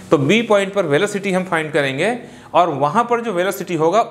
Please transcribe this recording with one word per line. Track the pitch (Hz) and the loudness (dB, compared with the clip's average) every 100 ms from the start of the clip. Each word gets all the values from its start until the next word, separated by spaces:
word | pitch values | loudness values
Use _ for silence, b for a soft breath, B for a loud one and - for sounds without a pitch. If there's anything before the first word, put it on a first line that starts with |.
| B | B
तो | 160 | 2
बी | 135 214 | 4 2
point | 226 208 196 | 4 2 2
पर | 196 170 | -2 0
velocity | 147 202 208 196 | 0 0 -2 -2
हम | 185 | -2
find | 185 165 156 | -2 -4 -2
करेंगे | 151 139 131 190 240 B B B | -2 -2 0 -2 -2 B B B
और | 151 175 | 0 2
वहाँ | 139 143 190 208 | 2 0 0 0
पर | 233 | -2
जो | 233 | -2
velocity | 175 185 196 180 170 | -2 -2 -4 -4 0
होगा | 160 202 - | 2 2 0